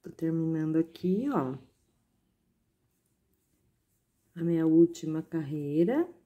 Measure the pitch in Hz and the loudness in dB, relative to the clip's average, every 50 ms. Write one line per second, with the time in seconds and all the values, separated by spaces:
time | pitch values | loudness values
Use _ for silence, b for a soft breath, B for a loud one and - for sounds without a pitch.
0 | _ - - - 165 160 160 165 160 160 160 156 156 156 156 160 160 165 - - | _ -18 -10 -6 -4 -4 -2 -2 -2 -2 -2 -2 -2 -2 0 -2 -2 -2 -6 -6
1 | - 180 185 208 262 294 269 175 135 127 135 135 - _ _ _ _ _ _ _ | -2 -2 -2 0 -2 -2 -2 -2 -2 -2 -8 -12 -16 _ _ _ _ _ _ _
2 | _ _ _ _ _ _ _ _ _ _ _ _ _ _ _ _ _ _ _ _ | _ _ _ _ _ _ _ _ _ _ _ _ _ _ _ _ _ _ _ _
3 | _ _ _ _ _ _ _ _ _ _ _ _ _ _ _ _ _ _ _ _ | _ _ _ _ _ _ _ _ _ _ _ _ _ _ _ _ _ _ _ _
4 | _ _ _ _ _ _ _ 170 165 170 170 160 160 160 160 165 170 170 170 - | _ _ _ _ _ _ _ -4 -2 0 2 2 4 6 8 8 6 6 4 -8
5 | - 156 156 160 160 - - 165 151 139 151 151 147 143 147 156 175 185 247 302 | -8 -6 -6 -6 -8 -6 -6 -6 -6 -6 -8 -8 -6 -2 2 2 2 2 2 0
6 | 349 - - _ _ | -2 -4 -8 _ _